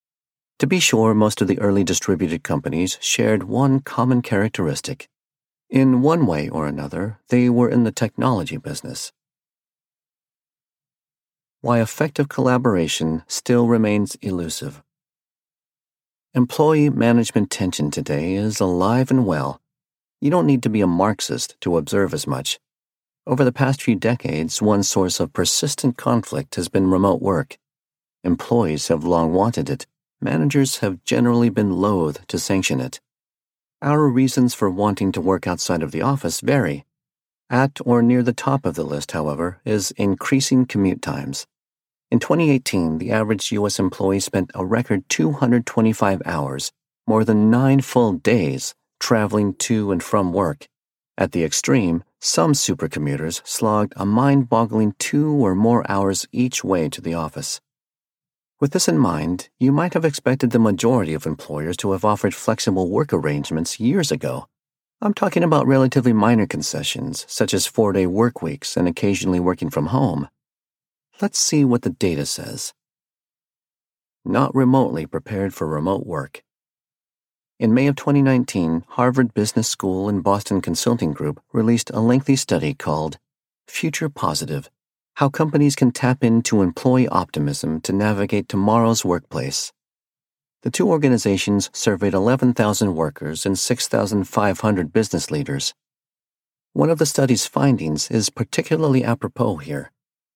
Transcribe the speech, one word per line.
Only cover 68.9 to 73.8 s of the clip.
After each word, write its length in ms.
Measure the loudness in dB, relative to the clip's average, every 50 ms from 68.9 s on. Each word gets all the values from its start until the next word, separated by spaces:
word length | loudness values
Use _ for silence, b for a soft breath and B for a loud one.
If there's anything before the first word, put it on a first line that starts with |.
| 0 0 -2 -2 0 0 0 0 0 0
working 280 | 0 0 -2 -2 -4 -4
from 180 | -2 -2 -2
home. 420 | 0 0 0 0 0 0 -4 -6 -8 _ _ _ _ _ _ _ _ _ _ _ _ _ _ _ _ _ -6
Let's 200 | -6 -4 -2 -2
see 260 | -2 0 2 2 4
what 160 | 4 2 0
the 80 | 0 -4
data 360 | -4 -2 -2 -2 -2 -2 -4
says. 480 | -6 -8 -8 -10 -12 -12 -12 -12 -12 -14 _ _ _ _ _ _ _ _ _ _ _ _ _ _ _ _ _ _ _ _ _